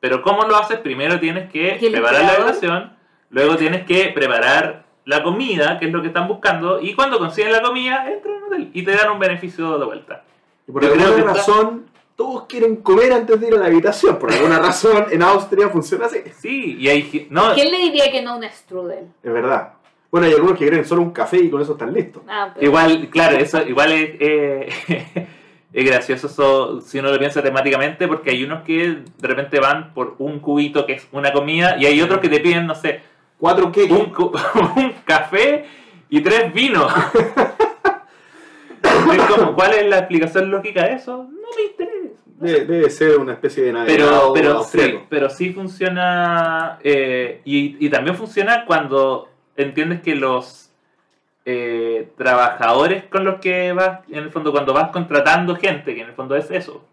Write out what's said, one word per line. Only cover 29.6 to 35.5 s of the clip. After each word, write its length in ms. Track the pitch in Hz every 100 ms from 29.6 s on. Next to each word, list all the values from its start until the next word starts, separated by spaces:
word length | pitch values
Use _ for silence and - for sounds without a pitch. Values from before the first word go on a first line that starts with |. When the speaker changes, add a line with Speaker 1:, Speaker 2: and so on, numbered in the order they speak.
| 135 160 160
Speaker 1:
por 220 | - 123 -
un 200 | 139 147
cubito 480 | 147 147 147 147 139
que 60 |
es 160 | 135 -
una 220 | 135 139
comida, 440 | 139 143 160 175 180
y 60 | 139
hay 140 | 147
otros 200 | 170 196
que 80 | 180
te 100 | 156
piden, 280 | 160 170 170
no 80 | 160
sé, 240 | 156 - - _ _ _
Speaker 3:
Cuatro 320 | 160 180 180
queques. 180 | 175 196 180
Speaker 1:
un 140 | 208
cu-, 180 | - - - -
<laughs> 220 | 220 - -
un 160 | 262 -
café 600 | - 156 156 190 262